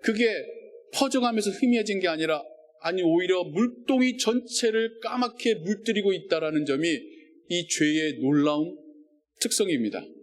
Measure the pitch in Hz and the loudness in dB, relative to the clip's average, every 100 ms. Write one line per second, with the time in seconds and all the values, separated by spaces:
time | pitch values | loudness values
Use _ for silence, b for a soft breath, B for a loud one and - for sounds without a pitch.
0 | - 214 233 185 - - - - - - | 0 2 2 0 -8 -14 -18 -20 -10 -2
1 | 277 262 240 226 208 190 247 240 214 196 | 0 2 0 0 -2 0 2 2 2 -2
2 | 180 160 156 156 - - - _ 160 185 | -2 0 0 -2 -4 -18 -20 _ -4 0
3 | 175 165 180 185 165 147 240 - - 262 | 2 2 2 0 0 0 0 -2 0 2
4 | 254 240 - 240 247 - 233 220 226 226 | 2 2 0 0 -2 -2 0 0 -2 -4
5 | 226 233 247 233 240 202 160 208 - 208 | -6 -2 -4 -2 0 0 -2 -4 -2 0
6 | 202 185 190 165 156 156 143 135 165 143 | 0 0 -2 -2 0 -2 0 0 0 -2
7 | - B B - _ 175 175 - 151 156 | -6 B B -20 _ -4 -2 0 2 2
8 | 156 127 131 147 147 151 165 196 - - | 0 0 2 4 4 2 -2 -6 -18 -20
9 | - _ _ _ 233 - 196 143 107 92 | -20 _ _ _ -4 0 0 0 -2 -4
10 | - - | -12 -20